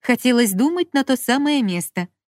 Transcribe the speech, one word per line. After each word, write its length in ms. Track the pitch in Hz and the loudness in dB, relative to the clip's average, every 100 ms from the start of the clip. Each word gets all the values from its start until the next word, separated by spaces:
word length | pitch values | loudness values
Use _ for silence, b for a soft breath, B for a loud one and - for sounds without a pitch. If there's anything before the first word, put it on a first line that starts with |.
Хотелось 520 | - 240 254 240 240 | -2 0 2 2 2
думать 420 | 185 269 349 349 | 2 0 0 -2
на 100 | 277 | -2
то 140 | 269 254 | -2 -2
самое 440 | - 254 285 294 | 0 0 2 0
место, 460 | 220 175 170 - 180 _ _ | 0 -4 -6 -8 -8 _ _